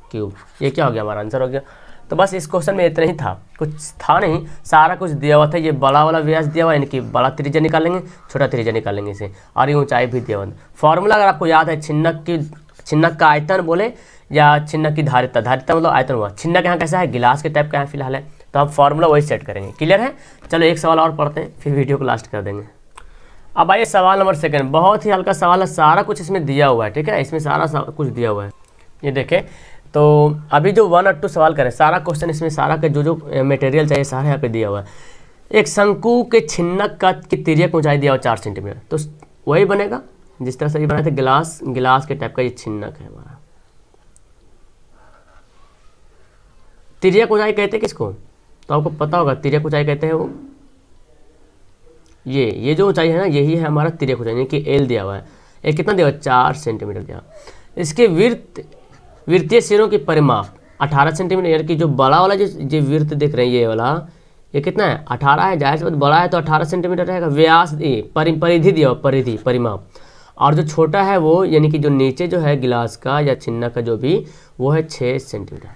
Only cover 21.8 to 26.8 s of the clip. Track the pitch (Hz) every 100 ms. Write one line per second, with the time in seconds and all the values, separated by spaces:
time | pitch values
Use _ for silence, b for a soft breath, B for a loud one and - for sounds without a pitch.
21.8 | 131 139 131 117 - 104 101 101 107 _
22.8 | _ b b b b b b - 170 202
23.8 | 226 202 185 196 190 160 160 147 135 143
24.8 | 185 208 214 190 190 190 175 180 185 170
25.8 | 156 175 208 208 165 190 151 139 143 120